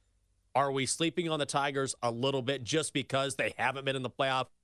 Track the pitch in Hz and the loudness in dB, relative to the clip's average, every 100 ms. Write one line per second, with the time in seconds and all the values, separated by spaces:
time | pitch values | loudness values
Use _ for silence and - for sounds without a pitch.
0 | _ _ _ _ _ 127 139 135 127 - | _ _ _ _ _ 2 2 2 -2 0
1 | 165 170 165 156 139 143 143 139 135 - | 0 0 -2 0 0 0 0 0 -2 -2
2 | 120 117 135 139 120 139 117 156 143 143 | -2 0 0 0 -2 -4 -2 -2 0 -2
3 | - 135 139 135 110 - 120 131 135 135 | 0 0 0 0 -2 0 -2 0 -2 -2
4 | 123 - 135 131 131 _ | -4 0 2 2 -2 _